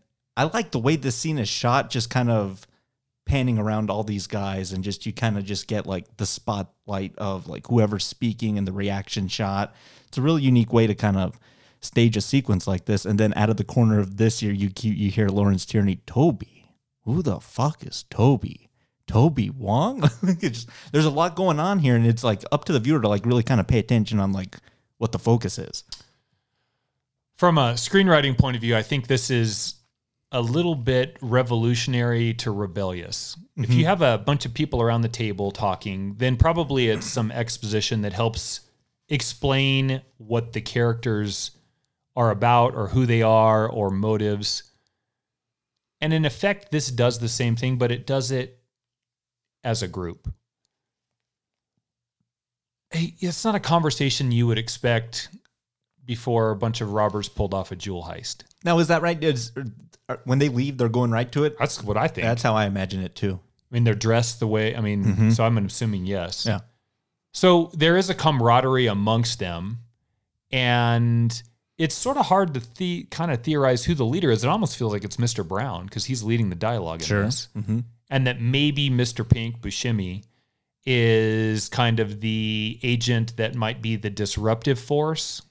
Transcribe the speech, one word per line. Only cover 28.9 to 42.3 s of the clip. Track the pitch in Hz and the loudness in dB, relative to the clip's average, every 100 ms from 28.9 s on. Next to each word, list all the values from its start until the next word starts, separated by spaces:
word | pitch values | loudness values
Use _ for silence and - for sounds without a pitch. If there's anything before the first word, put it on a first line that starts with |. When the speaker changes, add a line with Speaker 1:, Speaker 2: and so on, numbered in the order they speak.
| 143 120 | -4 0
Speaker 2:
this | 131 - | 0 2
is | 123 113 98 - - _ _ _ _ _ | 0 0 -2 -8 -10 _ _ _ _ _
a | 127 | -4
little | 117 139 175 156 | -2 0 0 0
bit | 120 127 127 - | 0 0 0 -4
revolutionary | 123 120 120 117 117 120 - 123 120 117 117 | 0 2 2 2 2 0 0 0 0 0 0
to | 113 - | -2 -4
rebellious. | 101 101 87 98 90 87 98 - - - - | -4 -4 -4 -4 -6 -8 -8 -10 -12 -16 -6
If | 117 | 2
you | 123 | 4
Speaker 1:
Mm-hmm. | 156 | 4
Speaker 2:
have | 190 | 4
a | 147 110 | 4 4
bunch | 104 143 - | 2 0 -2
of | |
people | 117 151 120 | -4 -4 0
around | 117 117 | 2 2
the | 113 | 0
table | 113 110 98 101 | -2 -6 -2 -4
talking, | - 104 92 104 95 98 101 | -2 -2 -2 -6 -6 -6 -2
then | 127 123 | 0 2
probably | 160 170 147 135 117 | 2 2 0 0 2
it's | 110 - | 0 -2
some | - 113 | -2 -2
exposition | 117 117 - 107 107 - 113 | -4 -6 -6 -4 -2 -2 -2
that | 104 | -4
helps | 95 117 117 - - - _ _ _ _ | 0 -2 -2 -6 -8 -12 _ _ _ _
explain | 147 - - 139 135 135 135 135 131 - _ | -4 -4 -4 0 2 2 2 0 -4 -8 _
what | 110 117 117 | -4 -2 -2
the | 113 | -8
characters | 107 120 120 117 117 110 104 98 - - _ _ _ _ _ - | -4 0 0 0 -2 -2 -2 -4 -8 -12 _ _ _ _ _ 0
are | 117 | 2